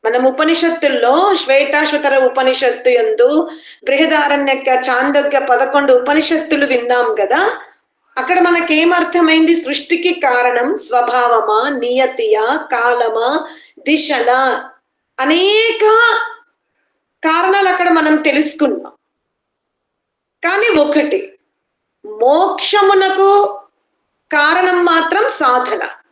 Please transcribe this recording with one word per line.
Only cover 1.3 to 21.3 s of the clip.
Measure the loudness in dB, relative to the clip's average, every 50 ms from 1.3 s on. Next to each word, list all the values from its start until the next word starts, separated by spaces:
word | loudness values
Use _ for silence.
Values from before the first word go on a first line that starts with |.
| 0
శ్వేతాశ్వతర | -2 0 0 2 2 2 2 0 -2 0 0 -2 -2 0 0 2 2 2
ఉపనిషత్తు | 2 0 0 0 0 0 0 0 -2 -2 0 0 2
యందు, | 2 2 2 0 2 2 2 4 4 2 -2 -2 -10 -18 -20 -20 -20 _ -4
బృహదారణ్యక, | -2 0 0 0 0 0 0 0 0 0 0 0 -2 -2 -2 0 -2 0 0 0 -2
చాందోగ్య | -2 -2 -2 0 0 0 0 0 -2 -2
పదకొండు | 0 0 0 0 0 0 0 0 2 4 2
ఉపనిషత్తులు | 2 2 2 0 0 0 0 -2 -2 -2 -2 -2 -2 0
విన్నాం | 0 0 -2 0 0 0 0 0 -2 -2 -2
కదా. | -2 0 0 0 0 -2 -4 -8 -16 -20 _ _ _ _ _ _ _ _ _
అక్కడ | -8 -4 0 0 2
మనకేమర్థమైంది? | 2 2 2 0 0 0 0 2 2 2 2 2 0 0 0 0 2 4 4 4 4 2 2
సృష్టికి | 0 -2 -4 -6 -6 -4 -4 -4 -2 -2 -4 -2 0
కారణం | 0 0 0 2 0 0 0 0 -2 -2 -4
స్వభావమా, | -6 -6 -2 0 0 0 0 0 0 0 2 0 0 0 0 -2 0 0 -2
నియతియా, | -4 -4 -4 -2 0 0 0 -2 -2 -4 0 0 0 0 0 -2 -2
కాలమా, | -4 -4 -4 -4 -2 0 0 0 0 -2 -2 -2 -2 -2 -2 -2 -4 -6 -8 -18 -20 -20 _ _ -8
దిశలా, | -2 -2 0 0 0 -2 -2 0 0 0 2 2 0 0 -2 -4 -8 -14 -20 _ _ _ _ _ _ _ _ -6
అనేక | -2 0 0 2 2 2 2 2 0 0 0 0 2 2 4 4 2 2 0 -2 -6 -8 -14 -18 _ _ _ _ _ _ _ _ _ _ _ _ _ _ _ _ -2
కారణాలు | -2 0 0 0 0 0 0 0 0
అక్కడ | 0 0 0 0
మనం | 0 0 2 2 0
తెలుసుకున్నాం. | 0 0 0 0 0 -2 -4 -2 -2 -2 -2 -2 -6 -10 -16 _ _ _ _ _ _ _ _ _ _ _ _ _ _ _ _ _ _ _ _ _ _ _ _ _ _ _ _ _ _ -4
కానీ | -2 0 0 0 2 2 2
ఒకటి, | 2 2 2 0 0 0 -4 -6 -6 -8